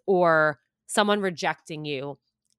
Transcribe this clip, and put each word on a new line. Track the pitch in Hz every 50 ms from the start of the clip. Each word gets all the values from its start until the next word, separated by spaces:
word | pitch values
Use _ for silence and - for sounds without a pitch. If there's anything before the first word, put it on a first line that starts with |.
| -
or | - 196 180 180 170 160 156 156 151 143 - _ _ _ _ _
someone | - - 220 208 208 208 208
rejecting | 196 190 170 - 190 170 156 - _ - 165 151 151
you | 147 143 131 139 143 139 - _ _ _ _ _ _ _